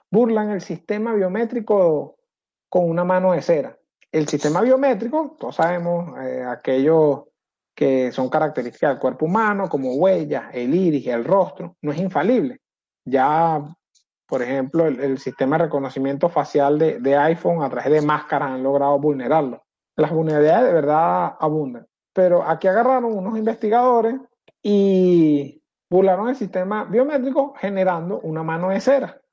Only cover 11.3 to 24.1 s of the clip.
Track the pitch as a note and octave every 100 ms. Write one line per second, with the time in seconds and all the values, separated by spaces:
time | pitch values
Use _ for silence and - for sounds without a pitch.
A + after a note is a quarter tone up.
11.3 | G3 F3+ - F3 - D3 D3 F#3 D#3+ F#3
12.3 | B3+ C3+ - _ _ _ _ - C3 C3+
13.3 | D#3 E3 D#3 D3 - _ _ _ _ -
14.3 | C3 B2 C3+ C3 E3 D#3+ B2 C#3 C3 C3
15.3 | - C3 D#3+ E3 D3 C3+ C3+ C3+ C#3 E3+
16.3 | D#3 C#3 D3 C#3 D3+ D#3+ A#2+ C3 C#3+ D3+
17.3 | E3+ F3 E3+ C#3 B2+ C3 D3+ D3+ D3+ -
18.3 | D#3+ C#3+ C3 C3+ C#3+ C#3 C#3+ D3+ C#3 B2
19.3 | D#3+ C3+ A#2+ _ _ _ - D3+ D#3+ D#3+
20.3 | D3+ D3+ F#3+ B3 E3 C#3+ D3+ E3+ F3+ E3
21.3 | - D#3 D#3 C3+ A#2+ - _ _ - F3+
22.3 | F3 - D#3+ F#3+ G3+ A#3+ C4 A#3 G#3 F#3
23.3 | A3 A3 A3+ G#3+ A#3 B3+ A#3 A3+